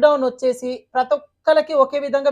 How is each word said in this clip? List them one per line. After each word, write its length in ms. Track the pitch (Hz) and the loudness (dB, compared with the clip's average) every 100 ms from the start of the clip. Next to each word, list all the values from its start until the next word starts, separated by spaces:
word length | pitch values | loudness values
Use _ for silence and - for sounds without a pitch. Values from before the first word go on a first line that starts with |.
డౌన్ 200 | 302 285 254 | 2 2 -2
వచ్చేసి 400 | 247 254 247 254 247 - | -2 -4 -4 -8 -10 -6
ప్రతి 200 | 254 247 294 | -4 -2 -4
ఒక్కరికి 560 | - _ - 311 311 302 | -6 _ 0 0 2 0
ఒకే 140 | 269 285 277 | 0 -2 -2
విధంగా 240 | 277 277 | -2 0